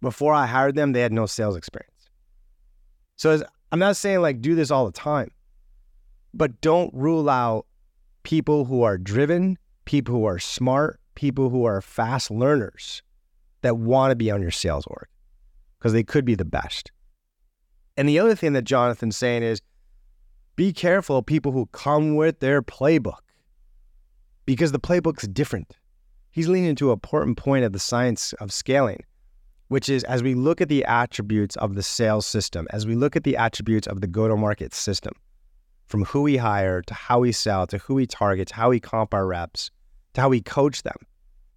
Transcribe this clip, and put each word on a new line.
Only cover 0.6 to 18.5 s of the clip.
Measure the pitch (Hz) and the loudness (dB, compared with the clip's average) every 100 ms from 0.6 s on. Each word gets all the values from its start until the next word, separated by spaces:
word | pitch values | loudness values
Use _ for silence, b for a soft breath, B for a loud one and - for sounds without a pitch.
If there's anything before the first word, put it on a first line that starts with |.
| 139 | 2
them, | 139 147 | 2 2
they | 123 | 2
had | 120 | 2
no | 110 107 | 0 -2
sales | - 107 87 | -2 -4 -4
experience. | - - - _ _ _ _ _ _ _ _ _ _ _ _ - | -8 -16 -20 _ _ _ _ _ _ _ _ _ _ _ _ -2
So | 156 | 2
as, | 156 151 _ - | 2 0 _ -4
I'm | 165 | 0
not | 196 196 | 2 0
saying, | 202 190 | 0 2
like, | 165 123 | 2 0
do | 135 | 0
this | 165 139 | 0 2
all | 139 110 | 2 0
the | |
time, | - 147 147 113 _ _ _ _ _ _ _ _ - _ | -4 -4 -2 -4 _ _ _ _ _ _ _ _ -20 _
but | - 147 117 | -2 -2 0
don't | 156 175 170 | 2 2 0
rule | 131 147 160 143 | -2 0 0 2
out | 127 120 110 - _ _ _ _ _ | 0 0 -2 -6 _ _ _ _ _
people | - 160 151 151 | -2 -2 2 0
who | 127 127 | 0 2
are | 113 95 | 2 0
driven, | 92 110 147 175 190 185 _ _ | -2 0 2 2 0 -2 _ _
people | - 143 123 | -2 -2 0
who | 120 | 0
are | 107 87 | 0 -2
smart, | - - 127 135 156 - _ | -6 -4 0 2 0 -4 _
people | - 143 135 131 | -6 -4 0 0
who | 127 | 2
are | 117 98 | 0 0
fast | - - 113 127 - | -4 -4 -2 -2 -4
learners | 107 135 147 98 - - - - _ _ _ _ _ | 0 2 2 0 -10 -16 -16 -18 _ _ _ _ _
that | 127 117 | -2 0
wanna | 113 131 135 | 2 4 4
be | 120 110 | 2 0
on | 101 | -2
your | 85 | -2
sales | - 90 71 - | -4 -2 -4 -6
org, | - - _ _ _ _ - _ _ | -14 -20 _ _ _ _ -20 _ _
'cause | 117 | 0
they | 110 | 0
could | 107 147 | 2 0
be | 123 | 2
the | 101 82 | 0 -2
best. | - - - - _ _ _ _ _ _ _ _ _ _ - | -6 -6 -10 -14 _ _ _ _ _ _ _ _ _ _ -2
And | 143 | 2
the | 151 | 4
other | 226 | 4
thing | 208 160 | 2 2